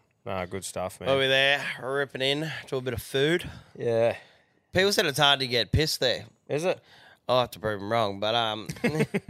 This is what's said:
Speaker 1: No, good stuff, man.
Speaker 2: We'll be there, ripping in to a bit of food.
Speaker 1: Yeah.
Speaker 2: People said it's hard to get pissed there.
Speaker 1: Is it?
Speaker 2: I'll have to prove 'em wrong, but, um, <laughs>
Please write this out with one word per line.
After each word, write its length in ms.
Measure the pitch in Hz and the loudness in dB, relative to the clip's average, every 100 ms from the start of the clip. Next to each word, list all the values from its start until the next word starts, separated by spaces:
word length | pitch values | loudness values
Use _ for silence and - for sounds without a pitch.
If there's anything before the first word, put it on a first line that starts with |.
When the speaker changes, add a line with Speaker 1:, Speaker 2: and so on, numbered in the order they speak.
| _ _ - | _ _ -8
Speaker 1:
No, 180 | 95 | -6
good 220 | 90 95 87 | -4 -6 -8
stuff, 340 | - 90 - | -6 -6 -4
man. 80 | 101 | 0
Speaker 2:
We'll 120 | 135 | 2
be 80 | 131 | 2
there, 340 | 135 139 139 131 - | 4 4 2 -2 -8
ripping 380 | 120 139 139 127 | -4 -4 -4 -2
in 320 | 135 143 156 127 - | 0 0 -4 -8 -6
to 100 | 135 | -4
a 40 | |
bit 100 | 127 | -4
of 80 | 113 | -6
food. 480 | - 135 143 175 - - - - | -4 0 2 0 -4 -14 -20 -6
Speaker 1:
Yeah. 380 | 127 113 113 110 - _ _ _ _ | 0 2 2 0 -10 _ _ _ _
Speaker 2:
People 180 | 175 196 | 2 2
said 140 | 202 175 | 2 2
it's 120 | 139 | 4
hard 220 | 143 139 | 4 4
to 60 | 131 | 2
get 260 | 120 101 | 0 2
pissed 280 | - 156 - | 2 2 0
there. 260 | 131 95 110 _ - | 0 0 -4 _ -6
Speaker 1:
Is 140 | 139 | -2
it? 140 | 180 135 - - - - - | -2 -4 -8 -20 -20 -14 0
Speaker 2:
I'll 140 | 123 | 2
have 100 | 120 | 2
to 60 | - | -2
prove 200 | 107 104 | -4 -4
'em 100 | 101 | 0
wrong, 300 | 117 104 98 | 2 2 0
but, 140 | 104 | 0
um, 340 | 117 113 107 95 - | 0 0 -4 -8 -4
<laughs> 220 | 240 151 151 202 - | -2 0 -2 -2 -6